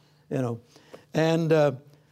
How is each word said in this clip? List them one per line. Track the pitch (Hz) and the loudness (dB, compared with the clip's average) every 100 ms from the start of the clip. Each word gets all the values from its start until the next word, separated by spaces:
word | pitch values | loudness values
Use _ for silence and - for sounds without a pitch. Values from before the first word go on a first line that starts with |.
| _ _ - | _ _ -8
you | 143 | -6
know. | 123 113 _ - _ - _ | -6 -8 _ -20 _ -20 _
And, | 160 160 165 160 | -2 0 0 2
uh, | 160 147 127 - _ _ | 2 2 -2 -14 _ _